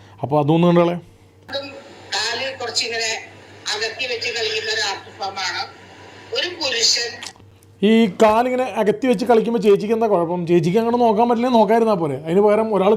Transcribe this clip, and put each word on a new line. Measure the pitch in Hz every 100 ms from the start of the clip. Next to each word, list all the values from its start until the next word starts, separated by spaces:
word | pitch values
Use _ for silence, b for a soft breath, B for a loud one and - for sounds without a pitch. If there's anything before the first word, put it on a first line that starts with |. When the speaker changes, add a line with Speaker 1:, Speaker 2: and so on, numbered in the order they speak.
| B B
Speaker 1:
അപ്പോൾ | 123 151
അതൊന്നും | 143 165 175
കണ്ടോളെ. | 170 170
Speaker 2:
കാല് | 175 - - _ _ - - 285 - - - - 196 220 240 269 254
കുറച്ചിങ്ങനെ | 240 226 240 226 226 226 - - - - - 208
അകത്തി | 220 - -
വെച്ച് | 226 -
കളിക്കുന്ന | 233 214 220 220
ഒരു | 214 208
ആർട്ട് | 185 - -
ഫോമാണ്. | 196 196 202 359 - - - - - - - 240
ഒരു | 359 359
പുരുഷൻ | 277 233 220 - 240 - - - - - - -
Speaker 1:
ഈ | 202 226 226
കാലിങ്ങനെ | 175 220 220 254 254
അകത്തി | 254 208 208 214 262
വെച്ച് | 196 240
കളിക്കുമ്പോൾ | 233 208 233
ചേച്ചിക്ക് | 202 196 202
എന്താ | 226 226
കുഴപ്പം? | 185 165 180 165
ചേച്ചിക്ക് | 175 156 208
അങ്ങോട്ട് | 226 240
നോക്കാൻ | 233 208 240
പറ്റില്ലെങ്കിൽ | 233 254 233
നോക്കാതിരുന്നാൽ | 202 226 220 196
പോരെ. | 156 135 156
അതിന് | 185
പകരം | 208 208 220 196
ഒരാൾ | 190